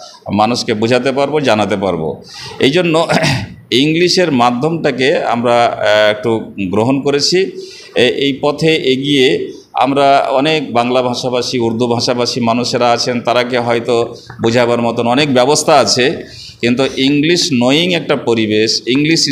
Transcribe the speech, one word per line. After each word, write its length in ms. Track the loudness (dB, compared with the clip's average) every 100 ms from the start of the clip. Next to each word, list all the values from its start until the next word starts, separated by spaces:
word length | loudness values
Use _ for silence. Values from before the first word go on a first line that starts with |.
| -18 -18 -6
মানুষকে 420 | 0 0 0 -2
বোঝাতে 380 | -2 0 0 0
পারবো, 280 | -2 -2 0
জানাতে 360 | 0 2 0 0
পারবো। 460 | -2 -2 -4 -8 -14 -18 -14 0
এই 100 | 0
জন্য 360 | 2 0 0 0 0 0 -2
<clears throat> 320 | -6 -14 -2
ইংলিশের 600 | 0 2 2 0 2 0
মাধ্যমটাকে 880 | 2 2 2 -2 -2 -2 0 0 0
আমরা, 400 | 0 -2 2 2
আহ, 460 | 2 0 2 4 4
একটু 420 | 2 0 -2 -4 -8 -4
গ্রহণ 300 | 0 0 0
করেছি। 380 | 0 0 0 0 -2 -6 -16 -18 -8
এ-, 200 | 0 2 2
এই 220 | -2 0
পথে 340 | -2 0 0 0
এগিয়ে 760 | 0 -2 0 2 2 2 -4 -12 -10
আমরা 540 | -2 0 2 4 4 2
অনেক 420 | 0 0 -2 -2
বাংলা 300 | -2 0 0
ভাষাভাষী, 560 | 0 -2 -2 -2 -2 -2
উর্দু 280 | -2 0 0
ভাষাভাষী 540 | 0 0 -2 -2 -2
মানুষেরা 500 | 0 0 -2 0 2
আছেন, 300 | 0 0 -4
তারাকে 380 | 0 0 0 -2
হয়তো 580 | 0 -2 0 -2 -2 -8 -18 -4
বোঝাবার 380 | 0 2 2 2
মতন 240 | 0 -2 0
অনেক 280 | 0 2
ব্যবস্থা 400 | 2 2 2 4
আছে, 320 | 4 4 2 0 -2 -12 -18 -20 -4
কিন্তু 240 | -2 0 -2 0
ইংলিশ 520 | 0 2 2 0 0
নোয়িং 420 | 0 2 2 0
একটা 220 | -2 -2 -2
পরিবেশ, 640 | 0 0 2 2 0 -2 0
ইংলিশ 380 | 0 2 0 0